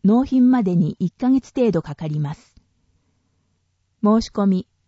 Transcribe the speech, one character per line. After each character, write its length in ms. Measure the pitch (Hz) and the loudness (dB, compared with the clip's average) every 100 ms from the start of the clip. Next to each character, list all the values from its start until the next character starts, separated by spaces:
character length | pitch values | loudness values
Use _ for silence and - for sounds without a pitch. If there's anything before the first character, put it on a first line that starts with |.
納 220 | 190 233 | 2 2
品 260 | 269 262 247 | 2 2 2
ま 140 | 254 | 2
で 100 | 190 | 0
に 220 | 175 151 - | 0 -2 -4
一 140 | 180 - | -8 -4
ヶ 140 | 254 | 0
月 240 | 262 - | 0 -2
程 160 | - 240 | -2 0
度 100 | 170 | 0
か 140 | 156 | -6
か 140 | 143 156 | -10 -8
り 100 | 151 | -6
ま 160 | 147 | -8
す。 220 | 156 _ _ _ _ _ _ _ _ _ _ _ _ _ _ _ _ | -10 _ _ _ _ _ _ _ _ _ _ _ _ _ _ _ _
申 180 | 208 226 | 0 2
し 100 | - | 0
込 160 | - 202 | -2 0
み、 200 | 185 - _ | 0 -4 _